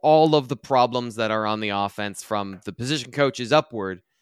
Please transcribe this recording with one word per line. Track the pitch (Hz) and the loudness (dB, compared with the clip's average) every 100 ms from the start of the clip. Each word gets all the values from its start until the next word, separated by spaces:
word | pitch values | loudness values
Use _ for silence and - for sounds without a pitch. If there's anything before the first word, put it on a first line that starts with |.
all | 151 156 156 151 | 4 6 6 4
of | 127 | 2
the | 123 | -8
problems | - 135 123 123 120 110 | 0 2 4 2 -6 -4
that | 110 | -2
are | 110 107 | -2 -2
on | 107 | -4
the | 107 | -2
offense | 101 101 - 101 98 | -2 -4 -4 -10 -10
from | - 104 98 95 | -6 -6 -6 -10
the | - | -14
position | 90 120 151 123 | -10 -6 -6 -6
coaches | 120 139 131 120 | -2 -2 0 0
upward. | 147 - 117 95 92 _ _ | 0 0 -6 -8 -8 _ _